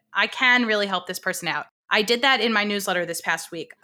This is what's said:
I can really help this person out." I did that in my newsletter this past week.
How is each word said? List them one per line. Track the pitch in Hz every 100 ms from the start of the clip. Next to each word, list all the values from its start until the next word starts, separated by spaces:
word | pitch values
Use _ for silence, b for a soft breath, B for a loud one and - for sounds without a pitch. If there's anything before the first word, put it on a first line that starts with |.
| _
I | - 214
can | - 254 247 233
really | 214 202
help | 185 180
this | 185
person | 190 185 165
out." | 147 - _ _
I | 214
did | 208 233
that | 269 262
in | 233
my | 214
newsletter | 208 202 196 180 170
this | 165
past | - 165 -
week. | 170 - -